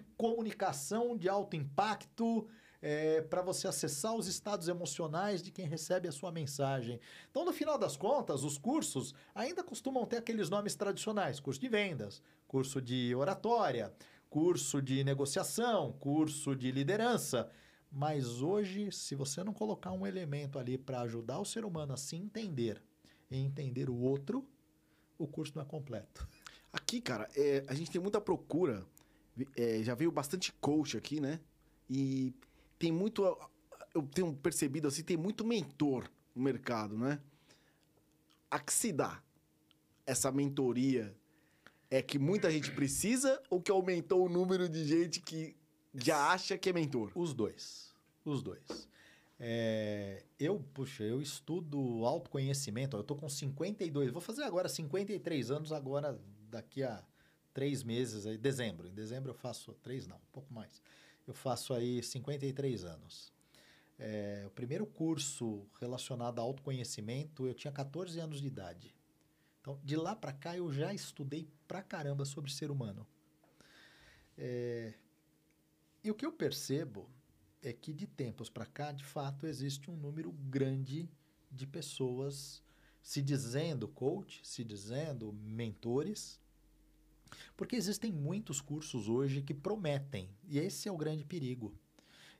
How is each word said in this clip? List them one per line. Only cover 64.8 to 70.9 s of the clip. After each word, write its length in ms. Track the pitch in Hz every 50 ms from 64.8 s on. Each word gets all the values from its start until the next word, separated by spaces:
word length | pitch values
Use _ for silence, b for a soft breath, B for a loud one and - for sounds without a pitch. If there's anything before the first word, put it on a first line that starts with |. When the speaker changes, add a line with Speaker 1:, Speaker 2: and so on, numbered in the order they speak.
| 214
Speaker 1:
curso 800 | 208 - - 160 160 160 139 - - - - 120 110 104 101 101 - - -
relacionado 600 | 123 123 127 120 - - 131 117 120 120 117 117
a 20 |
autoconhecimento, 1040 | 117 127 135 139 - 143 135 123 117 - - 107 104 110 123 139 151 151 - - 131
eu 60 | 127 123
tinha 180 | - - 147
quatorze 480 | 139 139 139 139 139 170 190 175 165 170
anos 220 | 160 156 151 139
de 60 | 143
idade. 480 | 131 110 101 95 87 87 90 104 - - _ _ _ _ _ b b b b b b b b
Então, 180 | - 139 139 139 143
de 120 | 139 151
lá 200 | 160 160 185 220
pra 180 | 220 - 147 139
cá, 220 | 139 - 170 175
eu 160 | 180 175 160
já 220 | 135 139 156 185